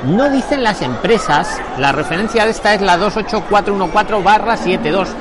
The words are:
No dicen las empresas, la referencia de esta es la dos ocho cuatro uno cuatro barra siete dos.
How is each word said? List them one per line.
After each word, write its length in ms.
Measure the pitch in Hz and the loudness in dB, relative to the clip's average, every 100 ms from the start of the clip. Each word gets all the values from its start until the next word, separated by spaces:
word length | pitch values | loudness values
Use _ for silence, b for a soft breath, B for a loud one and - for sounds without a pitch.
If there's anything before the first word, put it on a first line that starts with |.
No 260 | 127 190 285 | 0 2 2
dicen 340 | 269 226 285 | 0 0 0
las 180 | 233 196 | 0 -2
empresas, 760 | 131 123 - 226 - 147 180 - - - | -4 -4 0 0 2 0 0 -6 -8 -2
la 140 | 139 | 0
referencia 540 | 139 151 165 214 233 214 | 0 -2 -2 -2 0 0
de 60 | |
esta 220 | 214 214 | 0 0
es 80 | 208 | 2
la 160 | 196 175 | 2 2
dos 180 | 202 220 | 2 -2
ocho 260 | 202 220 - | -4 -4 2
cuatro 240 | 202 202 | 0 2
uno 160 | 202 185 | -2 0
cuatro 300 | 214 208 214 | 0 0 0
barra 360 | 185 214 233 226 | 4 2 2 -2
siete 340 | 175 180 151 | 0 0 0
dos. 160 | 180 180 - | 0 -2 -6